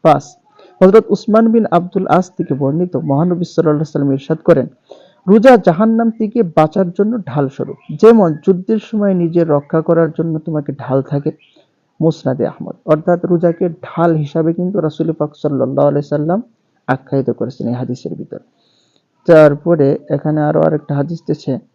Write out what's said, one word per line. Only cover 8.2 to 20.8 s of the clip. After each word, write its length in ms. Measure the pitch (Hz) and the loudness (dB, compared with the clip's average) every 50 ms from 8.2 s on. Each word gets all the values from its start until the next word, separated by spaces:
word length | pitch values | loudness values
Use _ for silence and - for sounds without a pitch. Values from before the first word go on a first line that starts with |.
| 196 165 151 156 - | 4 2 0 -2 0
যুদ্ধের 340 | - 190 180 185 - 220 214 - - | 0 0 0 0 -4 -4 -4 -4 -6
সময় 220 | - 208 208 202 190 | -4 -2 0 0 0
নিজের 360 | 180 170 165 165 175 170 160 | 0 0 0 2 0 2 2
রক্ষা 320 | 147 143 143 _ - 160 | 0 -2 0 _ -4 -2
করার 300 | 156 - 170 165 165 151 160 | 0 2 2 2 2 0 -2
জন্য 220 | - 165 165 160 156 | -4 -4 -4 -4 -6
তোমাকে 340 | 156 170 160 151 147 - 139 | -6 -6 -6 -6 -6 -8 -10
ঢাল 280 | - - 139 131 135 | -10 -6 -2 -2 -2
থাকে।" 300 | 131 - 147 143 143 151 151 _ _ _ _ _ _ _ _ _ _ _ _ _ | -2 -2 -6 -4 -4 -6 -8 _ _ _ _ _ _ _ _ _ _ _ _ _
মুসনাদে 460 | 151 160 156 - - 135 127 - 113 | -2 -2 -2 -2 -4 -6 -4 -2 -4
আহমদ। 280 | - - - - - - _ _ | -6 -6 -10 -14 -14 -14 _ _
অর্থাৎ 400 | - 156 156 165 180 175 170 - | -2 -2 0 0 -2 -2 -2 0
রোজাকে 440 | 185 180 165 175 170 165 - 190 175 | -2 -2 0 0 0 0 0 -4 -4
ঢাল 460 | 165 - - - - 170 165 170 165 | -4 -8 -16 -12 -4 -2 0 0 0
হিসাবে 380 | 156 147 143 - 165 160 165 165 | 0 -2 -4 -4 -2 -2 -2 -2
কিন্তু 260 | 170 180 180 202 196 | -2 -4 -4 -4 -4
রাসূল 320 | 160 156 147 - 165 165 | -4 -4 -4 -4 -6 -6
পাক 200 | 156 - 151 147 - | -4 -4 -6 -8 -8
সাল্লাল্লাহু 520 | _ - 147 143 131 127 127 139 139 143 | _ -6 -4 -2 -2 -2 -2 0 0 0
আলাইহি 200 | 143 143 143 143 | 2 0 -2 -4
সাল্লাম 340 | 143 151 147 147 160 175 214 254 _ _ _ _ _ _ _ _ | -4 -4 -4 -2 -2 -2 -4 -4 _ _ _ _ _ _ _ _
আখ্যায়িত 420 | - 135 131 _ - - 135 131 131 | -6 -6 -6 _ -4 -4 -2 -2 -2
করেছেন 380 | - - - 120 - _ - | -4 -4 -6 -8 -8 _ -8
এই 60 | 117 123 | -6 -6
হাদিসের 420 | 123 131 - 123 123 - 82 82 | -6 -6 -8 -8 -10 -10 -12 -12
ভিতর। 240 | - - _ - - _ _ _ _ _ _ _ _ _ _ _ _ _ _ _ _ _ | -12 -14 _ -16 -18 _ _ _ _ _ _ _ _ _ _ _ _ _ _ _ _ _
তারপরে 720 | - 170 156 156 147 143 143 - 170 175 156 143 139 156 - - - | 4 6 8 8 6 4 0 0 -2 0 2 2 0 0 -2 -4 -6
এখানে 320 | 147 143 - 156 151 156 | -6 -4 -2 -4 -2 -2
আরো 200 | 147 151 - 160 | -2 0 0 2
আরেকটা 340 | 160 160 156 151 | 0 0 0 -2